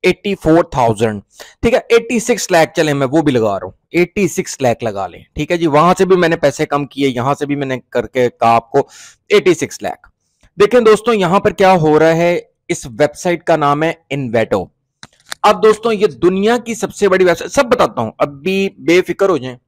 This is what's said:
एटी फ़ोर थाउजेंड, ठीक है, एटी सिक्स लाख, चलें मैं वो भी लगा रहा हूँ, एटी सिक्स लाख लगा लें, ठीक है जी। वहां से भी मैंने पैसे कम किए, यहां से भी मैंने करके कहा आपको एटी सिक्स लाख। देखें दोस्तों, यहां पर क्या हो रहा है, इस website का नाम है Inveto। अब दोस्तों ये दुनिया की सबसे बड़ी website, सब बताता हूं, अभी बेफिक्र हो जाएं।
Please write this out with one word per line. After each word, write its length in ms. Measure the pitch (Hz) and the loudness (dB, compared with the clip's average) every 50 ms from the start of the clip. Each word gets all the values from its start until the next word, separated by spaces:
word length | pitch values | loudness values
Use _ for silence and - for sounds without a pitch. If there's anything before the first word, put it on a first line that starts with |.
| - | 0
एटी 300 | 180 175 _ _ 208 196 | -2 -2 _ _ -8 -8
फ़ोर 320 | - - 160 160 170 175 - - | -4 0 2 2 2 2 0 -2
थाउजेंड, 460 | 139 123 117 110 101 117 113 107 101 - _ _ _ - - _ _ | 0 0 0 0 0 -2 -2 -2 -6 -12 _ _ _ -20 -20 _ _
ठीक 120 | - 233 233 | -2 0 0
है, 40 | - - _ | 0 0 _
एटी 260 | 226 233 233 - 254 226 | 0 0 0 0 -4 -4
सिक्स 300 | - - 240 196 - - | -2 -2 -4 -4 -2 0
लाख, 200 | 185 165 156 151 | 2 2 2 2
चलें 200 | - 170 160 151 143 | 0 -2 -2 0 0
मैं 120 | 139 139 | -2 -2
वो 140 | 127 131 165 | 0 0 0
भी 100 | 156 151 | 2 2
लगा 160 | 127 123 110 107 | 0 0 -2 -2
रहा 180 | 98 95 92 | -2 -4 -8
हूँ, 60 | 95 - _ _ _ - | -12 -16 _ _ _ -2
एटी 320 | 165 175 175 _ 208 196 170 | -2 -2 -2 _ -2 -2 -2
सिक्स 280 | - - 180 - - - | -2 -4 -8 -8 -8 -4
लाख 200 | 135 123 113 - | -2 -2 -2 -2
लगा 240 | 120 113 101 98 95 | -4 -8 -6 -6 -8
लें, 180 | 90 87 92 - _ _ | -10 -10 -18 -20 _ _
ठीक 140 | - 151 - | -8 -4 -4
है 60 | 175 175 | -2 -2
जी। 80 | 165 165 | 0 2
वहां 260 | 139 147 160 175 180 | 2 4 4 2 2
से 100 | - 190 | 2 2
भी 100 | 180 190 | 2 2
मैंने 200 | 180 175 165 165 - | 2 2 0 0 0
पैसे 260 | - 143 135 - 156 | 0 -2 0 -2 -4
कम 180 | - 143 143 147 | -4 -2 -4 -4
किए, 240 | 131 - 135 139 139 | -6 -6 -2 -2 -2
यहां 260 | 123 123 117 135 143 | -2 -2 -2 -2 -2
से 120 | - 151 | -4 -4
भी 100 | 139 143 | -6 -4
मैंने 240 | 143 143 135 131 127 _ _ | -6 -4 -6 -6 -8 _ _
करके 360 | - 123 110 107 _ 131 123 120 | -6 -6 -6 -4 _ -2 -2 -2
कहा 220 | _ _ 120 117 | _ _ 0 2
आपको 360 | 117 117 - _ - 139 135 _ - - - - _ _ _ _ | 2 2 0 _ -2 -2 -2 _ -10 -20 -20 -20 _ _ _ _
एटी 240 | 202 208 143 180 170 | 0 2 2 2 0
सिक्स 280 | - 139 110 - - | 0 -2 -10 -8 -10
लाख। 280 | 104 95 - _ _ - _ _ _ _ _ _ _ _ _ - | -10 -10 -10 _ _ -20 _ _ _ _ _ _ _ _ _ 0
देखें 240 | 208 208 233 247 226 | 0 2 4 4 6
दोस्तों, 300 | 220 214 202 - 240 233 | 6 4 4 2 -2 0
यहां 260 | 208 185 165 175 196 | 0 0 0 0 0
पर 120 | - 214 | 0 0
क्या 180 | 185 - 196 185 | 0 2 2 4
हो 240 | 190 180 156 156 151 151 | 4 4 4 4 4 4
रहा 140 | 156 160 | 4 4
है, 380 | 165 160 170 175 175 165 - _ _ _ _ _ | 2 2 2 0 0 -2 -6 _ _ _ _ _
इस 160 | 170 - - 143 | -8 -8 -8 -16
website 540 | 113 104 147 147 - - - 180 175 165 | -2 -2 -2 -2 -2 -4 -4 -4 -4 -2
का 140 | _ - 165 | _ -2 0
नाम 260 | 156 151 143 143 147 | 0 2 0 0 0
है 80 | 156 165 156 _ _ _ | -2 -4 -4 _ _ _
Inveto। 480 | 139 143 135 120 110 117 110 107 - 98 87 - _ _ _ _ _ _ - - _ _ _ _ - _ - | -8 -8 -6 -2 -2 -2 0 0 -2 -4 -4 -8 _ _ _ _ _ _ -20 -20 _ _ _ _ -14 _ -2
अब 160 | 208 208 185 | -2 0 4
दोस्तों 320 | 185 220 208 - - 233 | 4 2 2 2 0 -4
ये 160 | 220 196 202 208 | -2 0 0 -2
दुनिया 500 | 139 117 - 175 185 190 202 220 240 247 | -2 0 0 0 0 2 0 0 0 -2
की 160 | 240 233 226 | -4 -8 -8
सबसे 340 | - - - - - 208 196 | -6 -8 -8 -4 -2 0 0
बड़ी 160 | 185 185 185 | 2 2 2
website, 260 | 180 165 165 - - | 2 2 0 -4 -4
सब 160 | - - 277 | -2 -2 0
बताता 360 | 240 247 - 180 - - - | 0 2 0 0 -2 -2 -6
हूं, 80 | 117 110 - - | -6 -6 -2 -4
अभी 540 | - 143 143 139 139 180 190 196 196 190 - - | -4 -4 -4 -8 -6 -4 -2 -2 -2 -4 -6 -6
बेफिक्र 500 | 131 143 170 180 180 - 175 - 196 196 | -2 2 2 2 2 0 -2 -2 0 0
हो 80 | 180 139 | 0 -2
जाएं। 180 | 120 127 123 - _ | -4 -8 -14 -14 _